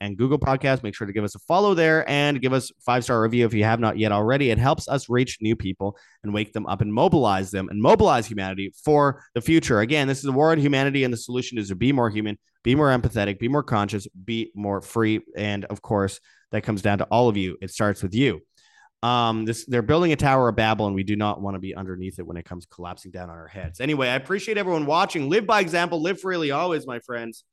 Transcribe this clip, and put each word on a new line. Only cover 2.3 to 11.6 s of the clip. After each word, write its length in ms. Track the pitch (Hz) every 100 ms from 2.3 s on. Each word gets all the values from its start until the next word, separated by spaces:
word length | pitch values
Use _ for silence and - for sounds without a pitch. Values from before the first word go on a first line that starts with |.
| 143
give 140 | 127
us 180 | 131 - - -
five-star 340 | 123 117 120
review 240 | 113 120
if 80 | 117
you 120 | 107
have 160 | 107 117
not 180 | 113 98
yet 140 | 110
already. 360 | 104 107 139 135
It 80 | 110
helps 320 | 127 156 -
us 220 | 139 -
reach 260 | 123 127 -
new 120 | 107
people 440 | 113 98 92 98 101 _ _
and 100 | 104
wake 220 | 104 107
them 100 | 107
up 160 | 104 95
and 100 | 107
mobilize 600 | 107 175 156 117 95 95
them 180 | 101 92
and 140 | 104
mobilize 420 | 120 208 202 127
humanity 480 | 107 107 95 95 98 -
for 400 | - 147 143 135 -
the 80 | 120
future. 380 | 113 160 156 113
Again, 280 | 113 151 135
this 120 | 135
is 40 |
a 80 | 139
war 200 | 131 156
on 60 | 160
humanity, 460 | 143 135 139 139
and 80 | 127
the 60 | 117
solution 400 | - 123 123
is 100 | 120